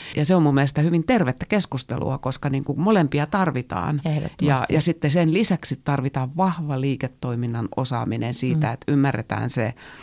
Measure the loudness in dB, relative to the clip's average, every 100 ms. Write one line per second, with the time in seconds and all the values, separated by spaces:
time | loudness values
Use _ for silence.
0 | -8 -2 2 4 4 4 2 2 2 2
1 | 2 2 2 -2 -2 -2 0 -4 -6 -4
2 | -4 -4 -4 -4 -2 -2 -2 0 4 4
3 | 4 0 -2 0 0 -2 -4 -4 -2 -2
4 | -2 -2 -4 -2 2 2 2 0 0 0
5 | 0 2 4 4 2 0 -2 -6 -2 -2
6 | -2 -2 -4 0 0 0 -4 -2 -2 -2
7 | -6 -6 -6 -4 -4 -4 -4 -4 -4 -2
8 | -2 -4 -4 -2 0 2 0 -2 0 2
9 | 2 0 -4 -4 -2 -2 -2 -4 -14 -20